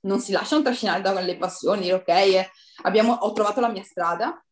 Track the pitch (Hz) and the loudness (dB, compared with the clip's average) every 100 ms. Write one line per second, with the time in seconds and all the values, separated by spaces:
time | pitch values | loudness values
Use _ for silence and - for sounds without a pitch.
0 | 196 208 226 185 - 302 277 240 208 175 | -2 -4 -2 -4 0 0 0 -2 -2 0
1 | 190 196 185 175 180 - 147 202 180 185 | 0 -2 -4 -4 -6 -4 -2 -2 0 -2
2 | 185 175 196 185 185 _ _ - 175 208 | 2 4 6 4 0 _ _ -6 0 2
3 | 233 233 214 214 208 208 233 196 - - | 2 2 -2 0 0 0 -2 -4 -10 -4
4 | 170 185 247 - _ | -4 -2 -4 -6 _